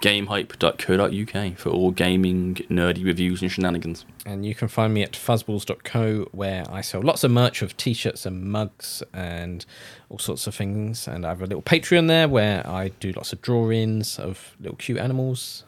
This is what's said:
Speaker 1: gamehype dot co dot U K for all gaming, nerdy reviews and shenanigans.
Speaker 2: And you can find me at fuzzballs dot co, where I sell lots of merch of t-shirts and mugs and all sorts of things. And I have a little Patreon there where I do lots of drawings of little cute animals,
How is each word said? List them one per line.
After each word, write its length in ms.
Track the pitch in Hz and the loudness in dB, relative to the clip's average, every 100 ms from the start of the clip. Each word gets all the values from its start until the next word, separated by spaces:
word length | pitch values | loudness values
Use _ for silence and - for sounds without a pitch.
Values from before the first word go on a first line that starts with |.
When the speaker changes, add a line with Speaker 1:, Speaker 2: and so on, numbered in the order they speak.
Speaker 1:
gamehype 580 | 104 202 98 101 - - | 2 2 0 -2 -4 2
dot 200 | 85 - | 2 2
co 180 | - 95 | 2 4
dot 160 | 98 | 4
U 120 | 98 | 0
K 280 | 107 98 101 90 | -2 -4 -4 -4
for 120 | 87 | -2
all 220 | 85 92 | 2 2
gaming, 600 | 92 90 92 92 92 90 90 - | 4 4 4 4 2 0 -2 0
nerdy 360 | 87 87 87 | 2 2 2
reviews 360 | 92 87 90 90 | 0 2 0 0
and 120 | 92 | -2
shenanigans. 520 | - 92 87 82 82 - - - | 0 0 0 -4 -8 -12 -14 -10
Speaker 2:
And 180 | 98 | -6
you 120 | 104 107 | -6 -4
can 100 | 113 | -2
find 260 | - 110 | 2 2
me 120 | 107 | 2
at 80 | 101 | 0
fuzzballs 520 | - - 113 - 104 - | -2 0 0 0 -4 -4
dot 180 | - | -6
co, 440 | - 120 113 107 - | -4 0 0 0 -4
where 320 | 92 98 92 - | -4 -4 -4 -6
I 120 | 95 | -8
sell 200 | 107 95 | -6 0
lots 200 | 135 - | 0 2
of 80 | 135 | 4
merch 320 | 120 123 - | 6 4 2
of 140 | 98 - | -6 -4
t-shirts 500 | - 113 113 - 95 | -2 -2 -2 -4 -8
and 160 | 92 95 | -6 -4
mugs 580 | 104 101 - - - - | -2 -4 -6 -12 -12 -10
and 520 | 92 90 85 87 87 - - - - _ | -10 -8 -8 -8 -10 -12 -18 -20 -20 _
all 100 | 101 | -8
sorts 300 | - 78 - | -6 -4 -6
of 60 | - | -4
things. 500 | 101 104 107 113 - | -4 -2 -4 -6 -8
And 180 | 78 | -6
I 40 | 85 | -4
have 140 | 87 | -4
a 40 | 92 | -4
little 160 | 95 | -6
Patreon 460 | - 170 - 175 160 | 0 0 4 6 6
there 180 | 165 156 | 6 6
where 400 | 127 104 98 67 | 4 4 2 -2
I 220 | 92 95 - | -4 -4 -4
do 140 | 101 | -6
lots 200 | 90 - | -6 -8
of 80 | - | -6
drawings 760 | - 120 113 113 110 110 107 - | 0 2 4 2 2 0 -2 -6
of 380 | - 92 - - | -8 -10 -14 -14
little 160 | - - | -12 -8
cute 220 | - 113 | -4 -2
animals, 640 | 120 131 131 123 - - | 0 0 0 -2 -8 -14